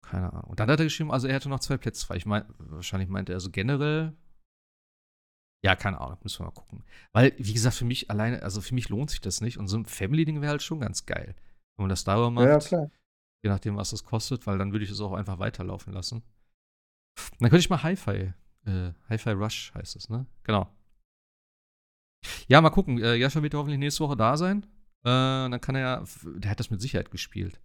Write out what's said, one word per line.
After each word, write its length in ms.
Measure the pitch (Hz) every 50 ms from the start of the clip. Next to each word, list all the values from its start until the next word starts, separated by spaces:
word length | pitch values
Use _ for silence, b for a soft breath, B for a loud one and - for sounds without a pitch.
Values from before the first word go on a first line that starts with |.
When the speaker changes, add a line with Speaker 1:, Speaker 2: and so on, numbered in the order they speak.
| -
Speaker 1:
Keine 280 | - - 92 92 87
Ahnung. 120 | - - -
Und 160 | - - -
dann 100 | 107 110
hat 80 | 151 151
er 60 | 160
geschrieben, 260 | 156 147 - 160 151
also 160 | 131 131 123
er 80 | 131 135
hätte 140 | 135 - 139
noch 100 | 135 127
zwei 200 | - - 139 127
Plätze 280 | - 120 - - -
frei. 80 | - 87
Ich 100 | 90 -
mein, 180 | 107 104 104 - - - -
wahrscheinlich 500 | 78 78 78 78 87 - - 95 95 87
meinte 240 | 95 95 95 90
er 80 | 90 92
so 100 | 87 92
generell. 640 | 82 98 95 123 143 135 143 151 151 156 160 156 151 _ - - - - _ _ _ _ _ _ _ _ _ _ _ _ _ _ _ _ _ _ _ _ _ _ _ _ -
Ja, 100 | 95 92
keine 260 | - - 101 95 -
Ahnung, 180 | 64 65 80 -
müssen 180 | - - - -
wir 40 | 85
mal 80 | 82
gucken. 320 | - - - - - - B B B B B B
Weil, 220 | _ 107 123 139 - -
wie 160 | 117 98 107
gesagt, 200 | 113 107 123 -
für 100 | - 123
mich 220 | 120 123 - - -
alleine, 340 | 104 104 107 117 123 - -
also 160 | 98 95 104
für 140 | 95 - 127
mich 140 | 127 113 -
lohnt 220 | 101 104 143 143
sich 100 | - -
das 200 | - 95 - -
nicht. 180 | 110 113 - -
Und 80 | 104
so 100 | 92 98
ein 80 | 113 113
Family-Ding 540 | - - - 98 95 139 160 165 151 156 147
wäre 80 | 143 147
halt 120 | 147 143
schon 160 | - - 160 156
ganz 280 | 131 101 - - -
geil. 280 | - - - - - 95 - - - - _ _ _ _
Wenn 80 | - 101
man 40 | 95
das 160 | 95 - -
darüber 260 | 95 98 110 120 120
macht, 160 | 120 120 120
Speaker 2:
Ja, 120 | 135 151 151
klar. 320 | 151 - 185 170 151 147 _ _ _ _ _ _ _ _ _ _ -
Speaker 1:
je 60 | 104
nachdem, 240 | 101 98 - 107 104
was 140 | 104 101 -
das 140 | - 104 -
kostet, 420 | - - 110 - - 135 120 -
weil 120 | 107 98 95
dann 120 | 98 98
würde 140 | 98 110 104
ich 80 | 98
es 80 | 104 101
auch 120 | 104 98
einfach 280 | 95 95 101 101 95 85
weiterlaufen 520 | 98 107 - - 90 92 92 92 - -
lassen. 260 | 98 95 90 - 117 113
Und 1200 | - - _ _ _ _ _ _ _ _ _ _ _ _ _ _ _ _ _ - - - - -
dann 100 | 117 120
könnte 80 | 147 175 165
ich 60 | -
mal 120 | 190 143
Hi-Fi, 500 | - 160 190 185 - - 98 98 95 92 90 - _ _ _ _ _
äh, 260 | 107 95 92 90 90 82 - _ -
Hi-Fi 220 | 110 107 - 120
Rush 440 | 107 95 104 110 - - - - -
heißt 220 | - - - -
es, 120 | - - -
ne? 180 | 110 120 131 - - - -
Genau. 280 | - 110 101 92 - - _ _ _ _ _ _ _ _ _ _ _ _ _ _ _ _ _ _ _ _ _ _ _ _ _ _ _ _ _ B B B B B
Ja, 140 | B 127 151
mal 100 | 165 156
gucken. 280 | - 196 190 - 127 120
Äh, 140 | 107 117 120
Jascha 260 | 120 123 135 135 156
wird 120 | 147 151 147
hoffentlich 260 | 147 147 147 147 135
nächste 240 | 139 147 139 - 156
Woche 120 | 143 143
da 200 | 113 110 113 135
sein. 260 | 151 170 185 196 208 202 - - - - _ _ _ _
Äh, 40 | 120 123 127 131 131 131 131 131 127
dann 100 | 123 123
kann 140 | - - 135
er 60 | 135
ja, 220 | 131 127 127 -
f-, 240 | - - - - - 82 69
der 120 | - 98 101
hat 80 | 101 -
das 100 | - -
mit 100 | 110 90
Sicherheit 300 | 110 139 - 90 - -
gespielt. 500 | - 90 - - - 101 95 90 87 -